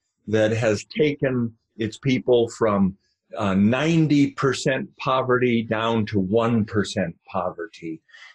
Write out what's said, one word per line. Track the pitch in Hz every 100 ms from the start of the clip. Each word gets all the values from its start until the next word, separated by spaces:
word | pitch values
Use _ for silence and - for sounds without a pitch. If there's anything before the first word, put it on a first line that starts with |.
| _ _ -
that | 110 107
has | 113 117 101
taken | - - 151 143 135 127 113 - _ -
its | 110 -
people | 135 127 127 120 113
from, | - 110 101 95 - _ _ _ -
uh, | 101
ninety | 95 104 127 160 165 156 147 139
percent | - 135 127 147 131 101 -
poverty | 135 131 120 123 123 117
down | 113 110 117 117
to | 104 104
one | 92 113 117 117
percent | 104 104 95 104 85 - -
poverty, | 95 90 87 85 - 82 80 _ - -